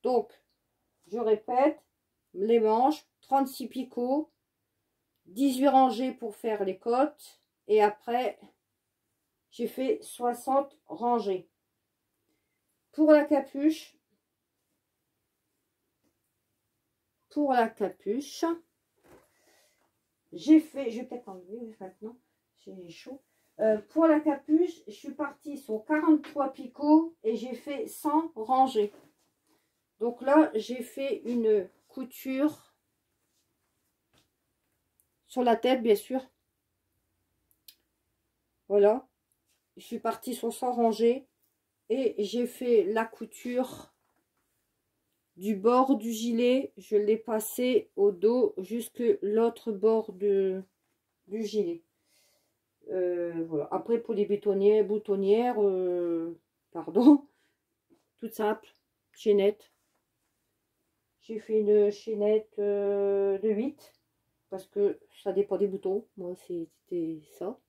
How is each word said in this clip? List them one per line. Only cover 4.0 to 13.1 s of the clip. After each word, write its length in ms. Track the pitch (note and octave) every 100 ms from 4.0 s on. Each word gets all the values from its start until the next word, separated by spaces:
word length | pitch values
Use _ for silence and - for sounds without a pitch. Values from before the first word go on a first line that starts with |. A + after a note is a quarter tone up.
| B3 C#4+ D#4 _ _ _ _ _ _ _ _ _ _
dix-huit 420 | F#3+ C#4 B3+ C#4
rangées 440 | C4 C4 A3 B3+
pour 240 | B3 A3+ -
faire 280 | A3+ G#3
les 140 | F#3+ F#3+
côtes. 640 | A#3 A#3+ D4 - - _ _ _ -
Et 140 | G#3+
après, 580 | G#3 G#3 - A#3+ B3+ - - _ _ _ _ _ _ _ _ _ _
j'ai 160 | - A#3
fait 340 | - C4 -
soixante 760 | - - A#3+ A#3+ - C4+ D4 _ _
rangées. 640 | D#3 A#3+ A#3+ G3+ F#3 - _ _ _ _ _ _ _ _ _ _ _ _ _ _
Pour 200 | - D#4